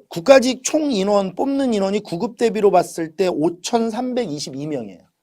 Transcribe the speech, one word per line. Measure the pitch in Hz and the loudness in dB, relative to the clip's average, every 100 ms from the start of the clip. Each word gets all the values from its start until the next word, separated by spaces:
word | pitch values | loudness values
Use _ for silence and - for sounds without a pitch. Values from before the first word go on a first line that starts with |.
| - | -10
국가직 | 220 214 269 240 262 | 0 6 6 6 -2
총 | - 311 294 | -2 -2 0
인원, | 220 190 202 190 | 0 2 2 0
뽑는 | 180 269 277 269 | -4 -2 0 0
인원이 | 214 196 208 | 0 0 -2
구급 | 208 175 233 240 | -4 -6 -6 -2
대비로 | 233 208 202 | -2 2 4
봤을 | 180 170 - 160 160 | 4 2 -2 -6 -2
때 | 185 | -2
오천삼백이십이 | 117 160 170 - 233 226 233 254 247 214 147 151 135 151 | 0 0 -2 -2 0 0 -4 -4 -4 -4 -6 -8 -8 -6
명이에요. | 143 107 90 _ _ | -6 -8 -14 _ _